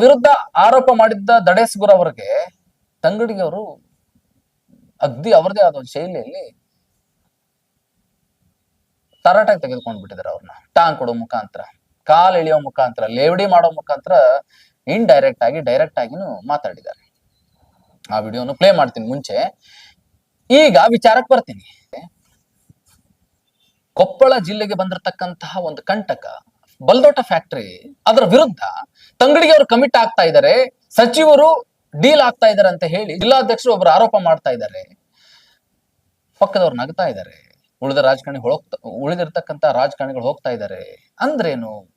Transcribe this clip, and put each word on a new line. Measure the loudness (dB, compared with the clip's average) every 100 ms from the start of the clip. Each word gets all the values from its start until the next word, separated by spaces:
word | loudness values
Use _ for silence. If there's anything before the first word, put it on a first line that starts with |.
ವಿರುದ್ಧ | 4 4 4 2 0 0
ಆರೋಪ | 4 4 4
ಮಾಡಿದ್ದ | 4 2 0 0 2 2
ದಡೇಸ್ಗುರ್ | 2 0 0 2
ಅವರಿಗೆ | 2 2 -6 -6 -6 -6 _ _ _ _ _
ತಂಗಡಿಗೆ | -4 -4 -6 -6 -8
ಅವರು | -8 -14 -18 _ _ _ _ _ _ _ _ _ _ _ _
ಅಗ್ದಿ | -8 -6 0
ಅವರದೇ | 2 2 0 0
ಆದ | -2
ಒಂದು | -10
ಶೈಲಿಯಲ್ಲಿ | -12 -10 -10 -12 -16 -18 _ _ _ _ _ _ _ _ _ _ _ _ _ _ _ _ _ _ _ _ _ _ _ _ _ _ _
ತರಾಟೆಗೆ | 2 2 2 -2
ತೆಗೆದುಕೊಂಡು | -4 -12 -12 -14
ಬಿಟ್ಟಿದ್ದಾರೆ | -16 -16 -14
ಅವ್ರನ್ನ. | -14 -16 -20 _
ಟಾಂಗ್ | 0 0 -2
ಕೊಡೋ | -6
ಮುಖಾಂತರ, | -8 -8 -10 -10 -16 -20 _ _ _ 0
ಕಾಲ್ | 4 4 2
ಎಳೆಯೋ | 0 -2 -4
ಮುಖಾಂತರ, | -4 -4 -4 -6 -2
ಲೇವಡಿ | 0 0 0
ಮಾಡೋ | 2 2
ಮುಖಾಂತರ | -2 -8 -8 0 2 4 2 -4 _ _ _ -8
ಇಂಡೈರೆಕ್ಟ್ | -2 2 4 2 0
ಆಗಿ, | -4 -4
ಡೈರೆಕ್ಟ್ | -4 -2 -2 -6
ಆಗಿನೂ | -8 -10 -12 -12 -8
ಮಾತಾಡಿದ್ದಾರೆ. | -8 -8 -14 -18 -20 _ _ _ _ _ _ _ _ _ _ -10
ಆ | -8
ವಿಡಿಯೋನು | -6 -8 -10
ಪ್ಲೇ | 2 2
ಮಾಡ್ತೀನಿ | 4 0 -4 -10
ಮುಂಚೆ. | -10 -8 -6 -6 -8 _ _ _ _ _ _ _ _ 0
ಈಗ | 4 6 6 4
ವಿಚಾರಕ್ಕೆ | 4 2 2 2
ಬರ್ತೀನಿ. | 0 -2 -12 -20 _ _ -20 -20 _ _ _ _ _ _ _ _ _ _ _ _ _ _ _ _ _ _
ಕೊಪ್ಪಳ | -2 -2 4 2 4 -2
ಜಿಲ್ಲೆಗೆ | -8 -6
ಬಂದಿರತಕ್ಕಂತಹ | -6 -8 -8 -10 -10 -10 -12 -14 -10 -10
ಒಂದು | -8
ಕಂಟಕ | -6 -6 -6 -10 -12 -20 _ _ _ _
ಬಲ್ದೋಟ | 2 4 4 4
ಫ್ಯಾಕ್ಟರಿ, | 0 -4 -6 -12 -14 -18 -20 _ 0
ಅದರ | 2
ವಿರುದ್ಧ | 2 2 2 -2 -12 -12 -18 _ _ 0
ತಂಗಡಿಗೆ | 2 4 4
ಅವರು | 4 4
ಕಮಿಟ್ | 2 2 0
ಆಗ್ತಾ | 0 0
ಇದ್ದಾರೆ, | 2 4 4 2 0 -6 _ 0
ಸಚಿವರು | 2 2 4 6 6 2 -2 _ _ -2
ಡೀಲ್ | 2 4
ಆಗ್ತಾ | 2 2 2
ಇದ್ದಾರೆ | 4 2
ಅಂತ | 0
ಹೇಳಿ | -6 -6 -8 -4
ಜಿಲ್ಲಾಧ್ಯಕ್ಷರು | 0 2 0 -2 -2
ಒಬ್ರು | 0 2
ಆರೋಪ | 4 2 0
ಮಾಡ್ತಾ | -2 -2 -4
ಇದ್ದಾರೆ. | -8 -10 -14 -20 _ _ _ _ _ _ _ _ _ _ _ _ _ _ -4
ಪಕ್ಕದವ್ರು | -4 -2 -2 -4
ನಗ್ತಾ | -8 -8 -8
ಇದ್ದಾರೆ, | -8 -14 _ _ _ _ _
ಉಳಿದ | -6 -2
ರಾಜಕಾರಣಿ | 0 -2 -6 -10
ಹೋಗ್ತಾ, | -6 -6 _ -18
ಉಳಿದಿರ್ತಕ್ಕಂಥ | -16 -12 -8 -8 -8 -8 -10 -4
ರಾಜಕಾರಣಿಗಳು | -2 -2 -4 -6 -10 -8
ಹೋಗ್ತಾ | -8 -8 -8
ಇದ್ದಾರೆ | -10 -12 -14 -18 -20 _ -8
ಅಂದ್ರೇನು? | -6 -4 -6 -6 -10 -16 -20